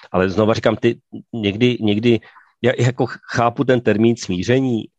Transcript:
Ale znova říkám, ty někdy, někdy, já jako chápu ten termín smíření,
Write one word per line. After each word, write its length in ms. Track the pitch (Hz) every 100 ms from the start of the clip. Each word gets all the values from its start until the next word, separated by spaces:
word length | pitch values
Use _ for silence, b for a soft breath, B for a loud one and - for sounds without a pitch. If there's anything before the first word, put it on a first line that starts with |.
| B
Ale 180 | 92 95
znova 240 | 95 107
říkám, 220 | 110 117 107
ty 240 | 117 120 _ 107 -
někdy, 440 | 120 101 101 123 120
někdy, 380 | 107 104 120 110 B B B B
já 100 | 120 -
jako 280 | 123 123 127 - -
chápu 300 | - 117 113
ten 180 | 131 127
termín 340 | 117 104 113 117
smíření, 680 | - 90 92 127 131 113 -